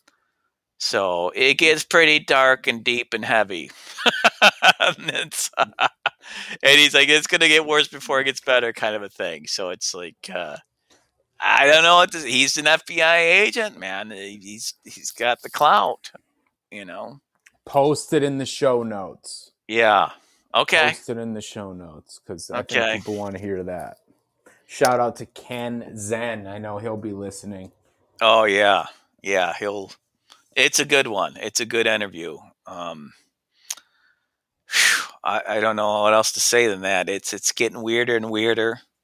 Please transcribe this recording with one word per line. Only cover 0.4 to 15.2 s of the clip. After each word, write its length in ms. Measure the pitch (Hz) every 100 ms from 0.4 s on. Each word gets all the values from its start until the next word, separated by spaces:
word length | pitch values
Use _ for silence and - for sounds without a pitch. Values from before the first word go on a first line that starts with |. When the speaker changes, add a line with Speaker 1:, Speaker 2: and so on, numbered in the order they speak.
| _ _ _ _
Speaker 1:
So 520 | - 113 98 87 87 -
it 200 | 131 135
gets 240 | 160 156
pretty 360 | - 175 160 151
dark 480 | - 139 131 131 -
and 160 | 117
deep 300 | 117 120 120
and 120 | 113 113
heavy. 460 | 117 101 90 76 -
<laughs> 60 | - - - - - - 208 - - -
And 300 | - 165 160
it's, 380 | 143 151 - - -
<laughs> 20 |
and 120 | - - 139 - - - - - - -
he's 300 | - 147 147 143
like, 140 | 139
"It's 180 | 151 147
gonna 200 | 175 165
get 160 | 156 151
worse 200 | 151 147
before 320 | 143 - 135
it 40 | 135
gets 160 | 127
better," 320 | - 127 117
kind 220 | 113 110 107
of 80 |
a 60 | 101
thing. 380 | - 95 78 76
So 220 | - 92
it's 220 | 92 -
like, 360 | 90 87 78 -
uh, 240 | 92 80 - _ _ _ _ _ _ _ -
I 280 | 98 113 139
don't 160 | 156
know 140 | 165 175
what 140 | 180
to, 60 | 170
he's 380 | 139 127 135 156
an 100 | 151
F 180 | 160 -
B 140 | 170
I 160 | 160 170
agent, 600 | 170 185 214 240 214 90
man. 320 | 95 98 110
He, 260 | 101 101 104
he's, 320 | 98 110 - - -
he's 260 | - -
got 300 | -